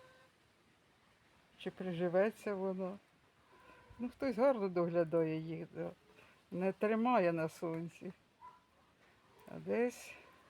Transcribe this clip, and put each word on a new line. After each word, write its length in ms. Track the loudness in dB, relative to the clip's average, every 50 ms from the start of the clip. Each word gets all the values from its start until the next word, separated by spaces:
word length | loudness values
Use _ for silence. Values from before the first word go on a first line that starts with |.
| -20 -20 -20 -20 -20 -20 _ _ _ _ _ _ _ _ _ _ _ _ _ _ _ _ _ _ _ _ _ _ _ _ _ -10
Чи 140 | -8 -8
приживеться 840 | -6 -6 -4 -4 -2 0 2 4 6 6 4 4 2 -2 -4 -4 -2
воно? 440 | -2 -2 -2 -2 -4 -4 -6 -8 -10 _ _ _ _ _ _ _ _ _ _ -20 -20 -20 -20 -20 -20 -20 -20 -12 -10
Ну, 100 | -10 -8
хтось 260 | -6 -4 -2 -2 2 4
гарно 320 | 4 4 4 4 0 0
доглядає 680 | 0 0 0 2 2 2 2 4 4 2 2 2 0 -4
їх, 280 | -4 -6 -8 -8 -10 -10 -8
да. 180 | -8 -8 -8 -8 -12 _ -20 -20 -20 -20 -20 -20 _ _ -8
Не 200 | -4 -2 0 0
тримає 600 | 0 0 0 0 2 2 2 4 4 4 4 4 4
на 160 | 2 0 -2
сонці. 640 | -4 -6 -6 -4 -4 -4 -6 -8 -10 -12 -14 -14 -14 _ _ _ _ _ -20 -20 -20 -20 _ _ _ _ _ _ _ _ _ -20 _ _ _ _ -20 -20 -18 -14
А 120 | -12 -8
десь 520 | -4 -2 0 2 0 0 -2 -6 -14 -16 -18 -18 -20 -20 -20 -20 -20